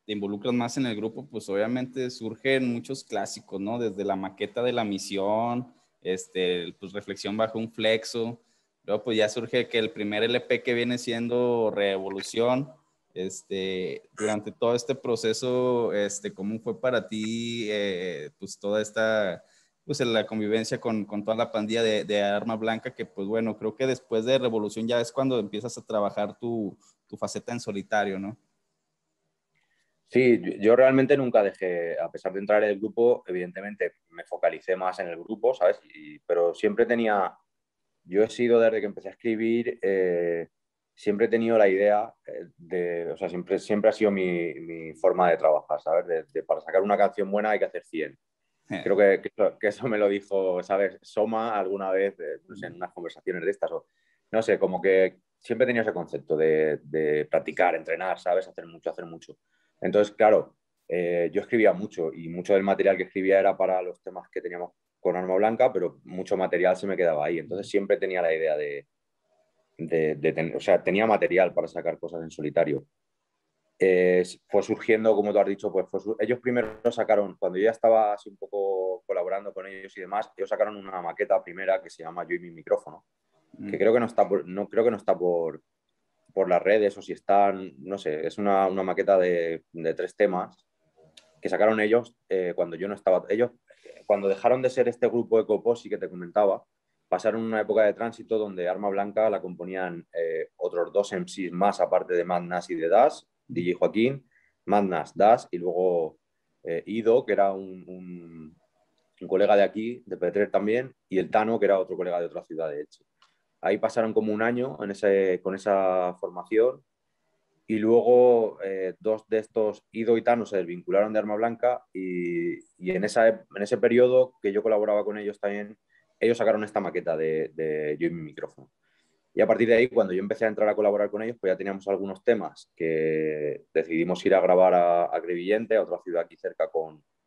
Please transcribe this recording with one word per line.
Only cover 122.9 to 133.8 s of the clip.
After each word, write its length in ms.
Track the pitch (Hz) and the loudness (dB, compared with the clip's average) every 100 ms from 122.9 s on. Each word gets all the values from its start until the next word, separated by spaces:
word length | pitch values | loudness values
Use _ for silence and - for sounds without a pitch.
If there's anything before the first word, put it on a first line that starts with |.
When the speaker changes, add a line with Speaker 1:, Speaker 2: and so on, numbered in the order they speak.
Speaker 2:
en 120 | 185 | -2
esa 240 | - 120 113 | 0 4 4
ep-, 160 | 110 - | 4 -4
en 80 | 98 | -8
ese 140 | 101 101 | -2 0
periodo 560 | 117 120 123 127 127 _ | 2 4 6 4 2 _
que 100 | 104 | -4
yo 120 | 101 | -2
colaboraba 420 | 110 107 104 104 | 0 0 2 0
con 140 | 101 104 | -2 -6
ellos 200 | 104 101 | -6 -6
también, 380 | 101 104 104 107 _ _ _ - | -4 -4 -8 -14 _ _ _ -2
ellos 200 | 113 117 | 0 2
sacaron 260 | 110 107 | 2 2
esta 160 | 107 104 | 0 -4
maqueta 380 | 90 85 80 80 | -4 -4 -2 -2
de, 320 | 80 78 73 | -2 -2 -4
de 460 | 80 80 78 76 76 | -4 -4 -4 -4 -4
Yo 60 | 82 | -4
y 40 | |
mi 120 | 85 | -4
micrófono. 480 | 78 - - - 65 _ _ _ _ _ _ | -10 -12 -14 -14 -20 _ _ _ _ _ _
Y 80 | - | 0
a 40 | 110 | 2
partir 220 | 110 113 | 2 4
de 60 | |
ahí, 140 | 113 127 | 4 4
cuando 260 | 117 98 | 2 0
yo 60 | 92 | 0
empecé 260 | 98 107 113 | -4 -2 -2
a 20 | |
entrar 220 | 107 107 | 0 0
a 40 | |
colaborar 360 | 104 104 101 101 | 2 2 2 0
con 100 | 104 | -2
ellos, 160 | 113 113 | -6 -4
pues 140 | 95 | -2
ya 60 | 92 | -2
teníamos 280 | 98 98 98 | -2 -6 -4
algunos 380 | 95 98 92 | -2 -4 -2
temas 480 | - 110 85 - - | 0 0 -2 -12 -18
que 920 | - 80 80 80 78 78 76 73 - _ | -6 -2 0 0 0 -2 -4 -4 -6 _
decidimos 500 | 80 | -2